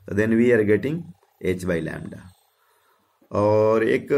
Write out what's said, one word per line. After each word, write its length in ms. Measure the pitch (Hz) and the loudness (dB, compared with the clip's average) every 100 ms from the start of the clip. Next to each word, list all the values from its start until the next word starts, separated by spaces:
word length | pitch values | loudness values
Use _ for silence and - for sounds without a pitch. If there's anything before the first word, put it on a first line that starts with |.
| - | -6
तो 60 | 98 | -2
then 140 | 107 | 2
we 180 | 113 120 | 2 4
are 180 | 117 104 | 4 2
getting 320 | 104 131 165 165 - _ _ 90 | 0 0 -6 -10 -20 _ _ -6
H 240 | 90 90 | -4 -4
by 180 | 82 78 | -4 -6
lambda। 320 | 76 - - 92 _ _ _ _ _ _ _ _ _ _ | -10 -14 -18 -20 _ _ _ _ _ _ _ _ _ _
और 520 | 101 104 107 107 110 | -2 2 4 4 2
एक 240 | 110 127 117 | 2 0 0